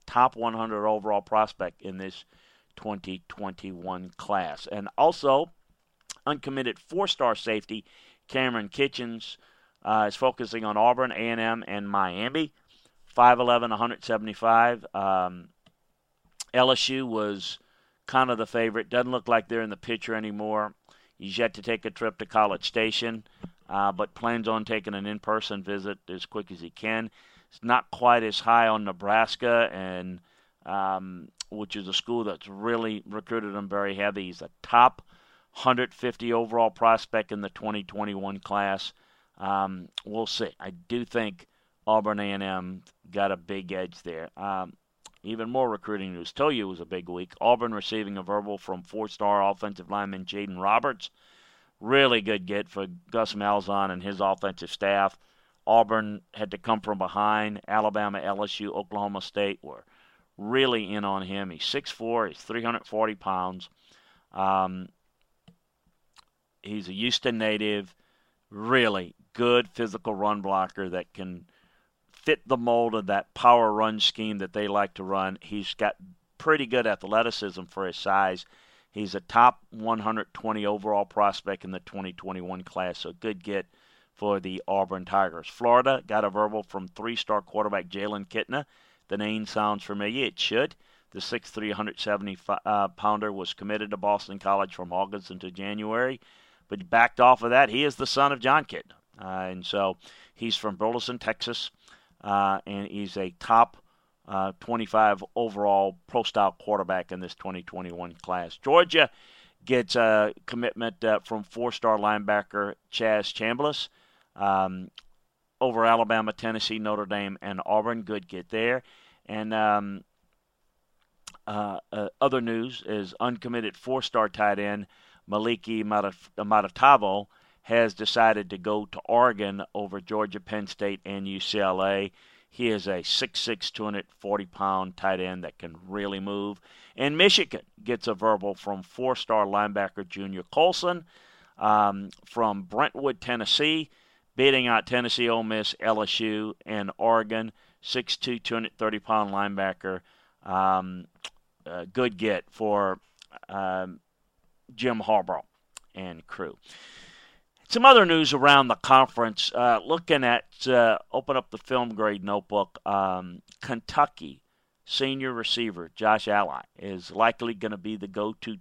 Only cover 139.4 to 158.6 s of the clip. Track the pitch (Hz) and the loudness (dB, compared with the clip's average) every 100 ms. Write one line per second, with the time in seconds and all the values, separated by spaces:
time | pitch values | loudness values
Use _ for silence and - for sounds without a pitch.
139.4 | 101 104 104 101 98 - 90 98 98 92 | 2 0 0 -2 -4 -6 -12 -10 -10 -10
140.4 | - 147 175 - 180 175 170 _ _ _ | -2 4 4 2 -2 -4 -8 _ _ _
141.4 | _ - 107 107 101 98 98 - - 117 | _ -2 2 4 4 0 -8 -16 -8 -2
142.4 | 110 101 90 107 151 123 139 113 127 120 | 0 -2 -4 -2 -2 0 -4 -4 -4 -4
143.4 | 104 - 151 160 151 _ _ _ _ - | 0 0 2 0 -4 _ _ _ _ 2
144.4 | 139 131 123 113 - 123 120 - 117 113 | 4 4 4 2 2 0 0 0 2 2
145.4 | 110 110 104 - 110 107 104 - 110 107 | 0 -2 -4 -2 0 0 0 -2 -2 -4
146.4 | 107 - - 107 98 - 117 113 110 113 | -6 -10 -8 -6 -6 0 2 2 2 -4
147.4 | 110 - _ _ - 127 - - 127 120 | -6 -12 _ _ -8 -6 -4 -4 -4 -6
148.4 | - 117 113 - 107 107 - 107 101 98 | -4 -4 -6 -4 -2 -2 0 0 2 0
149.4 | 101 98 95 90 95 92 - _ _ _ | -2 0 -2 -4 -6 -8 -10 _ _ _
150.4 | - 92 95 95 92 90 87 _ - _ | -4 2 2 2 -2 -10 -14 _ -20 _
151.4 | _ _ - 87 90 123 123 95 110 92 | _ _ -14 -12 -6 -2 -2 0 -2 -2
152.4 | - - 107 104 95 95 _ - - - | -6 -4 0 2 2 -2 _ -20 -20 -20
153.4 | - 98 95 92 92 82 _ _ _ _ | -12 -6 -4 -4 -6 -12 _ _ _ _
154.4 | _ _ - 127 123 113 107 107 92 87 | _ _ -18 -4 -2 -2 2 2 2 -4
155.4 | - _ _ - _ 95 92 82 - - | -6 _ _ -20 _ -12 -12 -14 -14 -10
156.4 | 80 - - - - - - - - _ | -10 -10 -20 -20 -20 -20 -20 -20 -20 _
157.4 | _ _ - 233 262 240 180 160 143 143 | _ _ -4 8 12 12 10 6 4 6
158.4 | 143 139 | 8 10